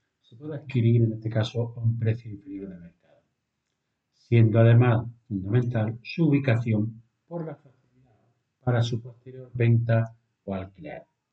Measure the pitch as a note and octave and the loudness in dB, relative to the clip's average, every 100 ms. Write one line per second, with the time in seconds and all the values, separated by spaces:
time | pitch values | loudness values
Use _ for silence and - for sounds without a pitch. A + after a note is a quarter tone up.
0 | _ _ _ A#2 D3+ D3 - B2+ A2+ A#2 | _ _ _ -18 -14 -12 -6 0 2 4
1 | A2 A2 A2 A2 A2 A#2 A#2+ A#2 A2+ A#2 | 2 -2 -6 -4 -4 -4 -6 -4 -2 0
2 | A2 A2 A2 G2+ F#2+ G2 G2 F2 E2+ _ | -2 -4 -6 -18 -14 -14 -12 -14 -20 _
3 | _ _ _ _ _ _ _ _ _ _ | _ _ _ _ _ _ _ _ _ _
4 | _ _ - A#2 G#2+ G#2+ A#2 A#2 B2 A#2 | _ _ 0 4 4 6 6 6 6 2
5 | - - - G2 F#2 A#2+ A#2 A2 G#2+ - | -2 -12 -10 -8 -2 -2 0 -2 -4 -6
6 | - - D#3+ C#3+ C3+ A#2 - G#2+ A2 - | -10 -2 2 2 2 0 0 -2 -2 -8
7 | _ _ - E3+ D#3+ C#3+ C3+ _ _ _ | _ _ -14 -12 -10 -14 _ _ _ _
8 | _ _ _ _ _ _ B2 A#2+ A#2 A#2 | _ _ _ _ _ _ -2 0 0 -4
9 | - - - B2+ - A#2+ A#2 A#2 A2+ A2+ | -10 -20 -20 -20 -10 0 4 4 4 0
10 | A2+ - _ _ - F#2+ F#2 - D2+ C2 | 0 -6 _ _ -10 -8 -10 -14 -16 -16
11 | - _ _ | -18 _ _